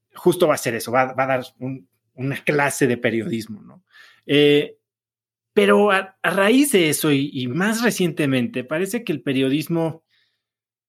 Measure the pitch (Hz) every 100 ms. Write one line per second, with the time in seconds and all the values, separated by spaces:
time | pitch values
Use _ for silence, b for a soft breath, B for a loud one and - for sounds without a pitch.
0 | _ - 180 175 170 139 139 113 - 123
1 | 131 131 131 131 123 _ 127 135 _ _
2 | _ - 135 127 - 147 139 - 139 120
3 | 120 113 110 113 104 104 120 131 _ b
4 | b b - 147 147 147 - - _ _
5 | _ _ _ _ _ - 202 208 208 190
6 | 196 _ 170 180 196 262 285 196 160 139
7 | 156 139 143 135 127 131 202 226 233 -
8 | 180 156 147 131 117 127 123 156 190 240
9 | 226 151 143 131 135 143 147 165 165 160
10 | _ _ _ _ _ _ _ _